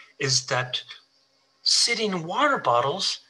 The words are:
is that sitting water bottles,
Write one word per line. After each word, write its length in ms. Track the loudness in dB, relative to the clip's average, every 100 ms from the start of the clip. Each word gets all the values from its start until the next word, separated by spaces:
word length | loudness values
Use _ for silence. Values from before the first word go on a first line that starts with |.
| -20 -6
is 280 | -2 0 0
that 360 | -2 -2 -6 -10 -18 _ _ _ _ _ _
sitting 640 | 0 2 2 0 -2 -2
water 340 | -4 0 2 2
bottles, 640 | 2 2 2 -2 -4 -6